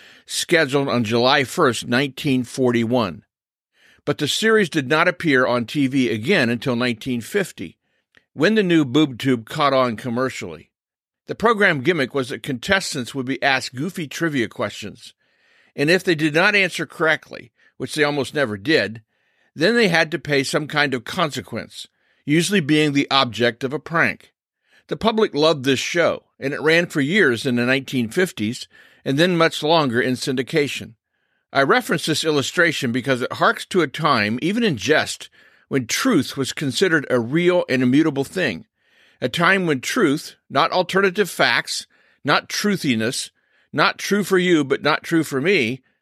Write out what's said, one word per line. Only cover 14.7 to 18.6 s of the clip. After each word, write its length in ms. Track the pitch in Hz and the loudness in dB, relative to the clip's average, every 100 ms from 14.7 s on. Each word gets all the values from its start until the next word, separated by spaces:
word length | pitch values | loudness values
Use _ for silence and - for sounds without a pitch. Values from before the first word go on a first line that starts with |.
| - 101 - - _ _ _ _ _ _ - | -8 -14 -16 -20 _ _ _ _ _ _ -2
and 140 | 147 | 2
if 140 | 180 | 2
they 100 | - | 2
did 220 | 156 156 151 | 0 0 4
not 180 | 202 | 4
answer 320 | 202 185 - 151 | 4 0 -2 -8
correctly, 640 | - 160 151 - - 117 _ _ - | -2 0 0 -6 -18 -20 _ _ -12
which 180 | 131 156 | -6 0
they 80 | |
almost 320 | 143 147 120 151 | 0 0 -2 -2
never 200 | 120 | -2
did, 460 | 101 | -2